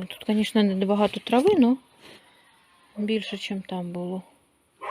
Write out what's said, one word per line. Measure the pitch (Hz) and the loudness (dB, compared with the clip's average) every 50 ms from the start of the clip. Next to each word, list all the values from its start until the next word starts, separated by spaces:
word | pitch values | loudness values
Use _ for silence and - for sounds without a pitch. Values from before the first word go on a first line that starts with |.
| 185 180 | -2 -8
Тут, | - - - | -12 -12 -4
звісно, | - 214 214 214 - - 220 208 | -2 0 0 0 2 2 2 2
не | 202 190 | 2 2
небагато | 190 196 190 208 208 208 202 - 208 | 0 0 0 2 2 2 0 0 -4
трави, | - - 240 247 277 381 427 | -4 0 2 4 4 4 6
но | 330 247 233 254 262 _ _ _ _ - - - - _ _ _ _ _ _ _ _ _ _ _ _ _ _ _ | 6 6 4 4 0 _ _ _ _ -20 -20 -20 -20 _ _ _ _ _ _ _ _ _ _ _ _ _ _ _
більше, | 208 208 208 220 214 196 - - | -6 -4 -2 -2 -2 -4 -6 -10
чим | 196 - - 202 196 | -10 -8 -8 -8 -8
там | 185 - 185 180 175 175 | -8 -8 -8 -8 -8 -8
було. | 175 175 180 180 185 185 - _ _ _ _ _ _ _ _ _ _ _ - - | -8 -8 -8 -8 -8 -10 -12 _ _ _ _ _ _ _ _ _ _ _ -10 -10